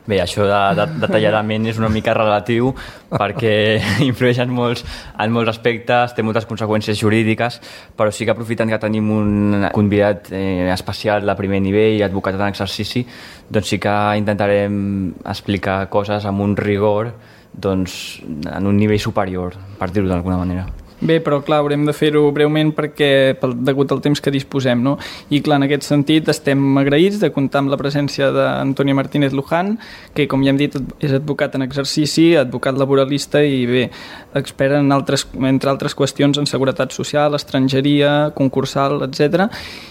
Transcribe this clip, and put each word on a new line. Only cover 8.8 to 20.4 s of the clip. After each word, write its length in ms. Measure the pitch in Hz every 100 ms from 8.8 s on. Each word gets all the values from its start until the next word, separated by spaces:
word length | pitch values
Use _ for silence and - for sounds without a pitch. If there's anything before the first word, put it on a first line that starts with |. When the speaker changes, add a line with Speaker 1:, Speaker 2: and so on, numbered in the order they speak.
Speaker 1:
tenim 300 | 107 110 107
un 540 | 107 104 104 104 104 95
convidat, 580 | 107 104 104 104 101 -
eh, 320 | 92 95 92 90
especial 560 | 92 - 98 110 104 101
de 80 | 98
primer 240 | 98 98
nivell, 400 | 95 101 110 107 98
advocat 340 | 95 95 95
en 80 | 101
exercici, 580 | 98 98 - 104 123 123 - - - -
doncs 200 | 110 -
sí 120 | 101
que 140 | 104 104 104 104
intentarem 960 | 104 104 101 101 101 101 101 98 92 - -
explicar 540 | - - 98 101 95 95
coses 320 | 104 101 104 104
amb 160 | 98
un 160 | 101 98
rigor, 560 | 104 101 107 104 120 - - - -
doncs, 680 | - 98 95 90 - - - - 73 73
en 160 | 78 98
un 120 | 101
nivell 200 | 107 104
superior, 600 | 113 107 95 92 90 - - -
per 160 | 95
dir-ho 160 | 98 95
d'alguna 320 | 87 92 90